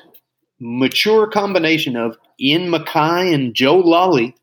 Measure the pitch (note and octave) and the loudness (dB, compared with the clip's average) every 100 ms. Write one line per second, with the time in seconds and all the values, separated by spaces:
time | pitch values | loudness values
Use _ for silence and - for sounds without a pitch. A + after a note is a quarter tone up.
0 | - _ _ _ _ _ A#2 A#2+ C3 - | -20 _ _ _ _ _ -10 -2 -2 0
1 | G#3 A3 G#3+ G#3 G3+ F#3 D#3+ D#3+ D3+ A#2+ | 2 2 2 -2 -2 -2 0 0 -2 -4
2 | A#2 A2+ _ _ C3 D#3 F3+ E3 D#3 D#3+ | -6 -8 _ _ -2 0 0 -4 -2 -2
3 | D#3 E3+ F#3 D3+ B2+ A2 C3 F3 E3+ E3 | 0 0 0 0 -2 0 2 4 4 2
4 | F#3 D3+ A#2 - | 2 2 -2 -8